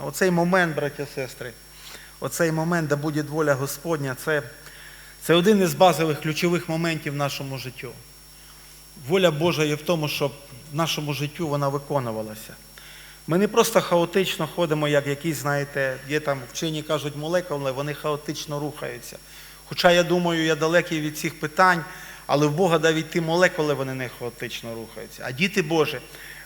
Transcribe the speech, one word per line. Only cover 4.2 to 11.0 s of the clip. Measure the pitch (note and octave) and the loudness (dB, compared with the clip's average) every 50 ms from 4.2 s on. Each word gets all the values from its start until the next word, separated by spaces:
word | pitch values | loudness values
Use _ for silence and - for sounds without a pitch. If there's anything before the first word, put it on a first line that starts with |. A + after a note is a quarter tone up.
| - | -2
це, | D#3+ D#3 D3 C3+ B2 - - - - - - - - - - - - - - | 0 0 0 -2 -6 -12 -18 -20 -20 -20 -20 -20 -20 -20 -20 -20 -20 -18 -4
це | - - D#3+ | 2 4 4
один | F3 F3 G#3+ G#3+ G3 | 6 6 6 6 6
із | F#3 E3+ D3 | 4 2 6
базових | C3+ F#3 F3+ D#3 D3 E3 D#3+ D3 - | 6 6 6 8 6 2 0 0 0
ключових | - D#3 D3+ - - F3 F3 E3 - - | -2 -2 -2 0 0 2 0 0 0 -2
моментів | D#3+ D#3+ E3 E3 E3 D3+ - D3+ C#3 | -2 0 0 -2 -2 -2 -4 -6 -2
в | |
нашому | C#3+ C#3+ C3+ - - D3 C3+ C3+ | -2 -2 -2 -2 -6 -8 -8 -8
життю. | C3 A#2 B2+ - - - A#2+ A2+ - - - - - - - - - - - - - - - - - - - - - C#3 | -8 -10 -12 -12 -12 -14 -14 -14 -16 -20 -20 -20 -20 -20 -20 -20 -20 -20 -20 -20 -20 -20 -20 -20 -20 -20 -20 -20 -12 -2
Воля | B2 F3 G3 F#3 E3+ | 0 4 4 6 4
Божа | D#3 D3 E3 F3 D3 C#3+ D#3 | 4 4 2 2 2 2 0
є | D3 D3+ | 0 0
в | D3 | -2
тому, | - - F3 D#3+ D3+ | 0 0 0 0 0
щоб | C#3+ - - C#3+ C#3 B2+ - - - - A#2+ - - D3 | -2 -2 -2 -2 -2 -4 -8 -16 -20 -20 -20 -14 -6 -2
в | |
нашому | D3+ E3 D3 - D#3 | 0 0 0 -2 -2